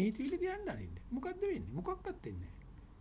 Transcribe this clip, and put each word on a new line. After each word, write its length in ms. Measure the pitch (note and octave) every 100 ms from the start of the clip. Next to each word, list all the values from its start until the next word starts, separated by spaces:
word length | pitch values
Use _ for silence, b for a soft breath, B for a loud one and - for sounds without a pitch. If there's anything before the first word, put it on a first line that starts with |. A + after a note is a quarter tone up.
හිතවිල්ල 360 | G3+ A3 C#4 F4
තියන්න 320 | F#4 G4+ G4
අරින්න. 280 | - - - -
මොකද්ද 320 | B3+ F4+ F#4
වෙන්නේ? 320 | G4+ D4 G2
මොකක්වත් 480 | C#3 F4+ F#4 F#4 F4+
වෙන්නේ 280 | A2 F#2 F2
නෑ. 80 | - - - - -